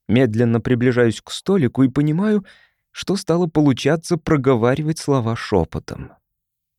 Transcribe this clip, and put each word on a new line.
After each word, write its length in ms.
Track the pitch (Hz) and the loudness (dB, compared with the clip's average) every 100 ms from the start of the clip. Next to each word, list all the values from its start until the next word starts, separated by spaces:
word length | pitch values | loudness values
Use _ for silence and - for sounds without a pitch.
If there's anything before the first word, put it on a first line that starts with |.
| - | -2
Медленно 500 | 113 127 107 120 117 | 2 2 2 0 0
приближаюсь 640 | - 123 123 120 117 107 | 0 0 2 2 2 0
к 100 | - | -8
столику 520 | - - 196 123 - | -8 -2 0 0 2
и 60 | 131 | 0
понимаю, 560 | 151 151 156 214 208 202 _ _ _ _ | 2 0 0 0 0 -2 _ _ _ _
что 240 | - - 190 | -12 -6 -4
стало 320 | - 165 180 | -2 -2 0
получаться 720 | 160 147 120 135 165 - 170 | 2 2 2 0 -2 -2 -4
проговаривать 840 | - 156 131 123 120 139 151 160 | 0 0 2 2 2 0 -2 -4
слова 360 | - 139 113 113 | 0 0 0 -4
шепотом. 760 | - 95 78 76 - - - - _ _ _ _ _ | -2 0 0 -4 -10 -12 -14 -20 _ _ _ _ _